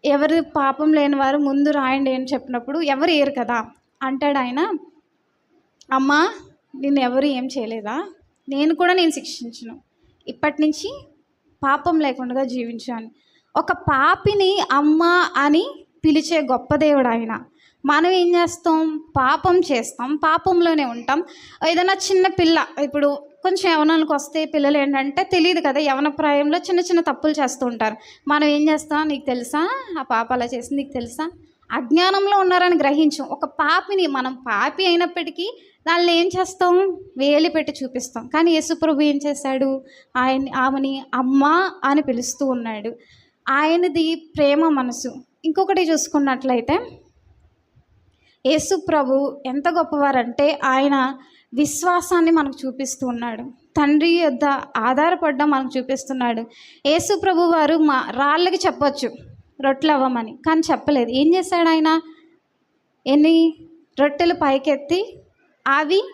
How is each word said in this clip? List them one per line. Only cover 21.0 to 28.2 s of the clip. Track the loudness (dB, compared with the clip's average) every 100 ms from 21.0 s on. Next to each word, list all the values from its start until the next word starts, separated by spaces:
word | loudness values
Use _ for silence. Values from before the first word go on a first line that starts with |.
| -4 -4 -4 -14 -20 -4 0
ఏదైనా | 2 0
చిన్న | -2 0 2 2
పిల్ల, | 4 2 2 0 -4
ఇప్పుడు | -4 0 0 -2 -10 _
కొంచెం | -2 0 0
యవ్వనానికి | 2 4 2 2
వస్తే | -2 -2 -6
పిల్లలు | -2 0 2 2
ఏంటంటే | 0 0 -2 -2
తెలియదు | 0 2 2 2 0
కదా, | 0
యవ్వన | 0 0 -2
ప్రాయంలో | 0 0 2 2 -2
చిన్న | 0 -2
చిన్న | 2 2
తప్పులు | 2 0 -2
చేస్తూ | 0 -2 -2 -6
ఉంటారు. | -2 -4 -4 -16 -14